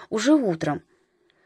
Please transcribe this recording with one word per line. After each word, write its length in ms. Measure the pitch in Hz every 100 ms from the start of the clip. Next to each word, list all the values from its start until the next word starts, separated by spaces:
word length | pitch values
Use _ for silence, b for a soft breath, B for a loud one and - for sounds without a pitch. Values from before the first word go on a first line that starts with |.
| B
уже 240 | 220 247
утром, 500 | 302 220 160 156 143 _ _ _ _ _ b